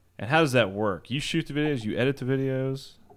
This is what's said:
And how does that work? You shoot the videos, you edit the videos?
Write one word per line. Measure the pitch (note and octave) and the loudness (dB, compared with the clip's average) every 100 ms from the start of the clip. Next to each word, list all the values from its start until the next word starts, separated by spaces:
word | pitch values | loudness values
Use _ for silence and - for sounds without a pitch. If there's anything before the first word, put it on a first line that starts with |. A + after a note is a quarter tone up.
| _ - | _ -10
And | G#2+ | 0
how | D#3+ | 2
does | D#3 | 4
that | B2+ G2+ | 4 2
work? | G2 G#2+ F2 - | 2 0 -2 -4
You | C#3 | -6
shoot | - E3 - | -2 -4 -2
the | |
videos, | C#3+ D3+ C#3 | -2 0 0
you | G#2+ G2 | -2 0
edit | B2+ C#3 | 0 0
the | |
videos? | B2+ C3+ C3+ C3 C3+ C3+ - - - | 0 0 0 -2 -2 -4 -10 -20 -20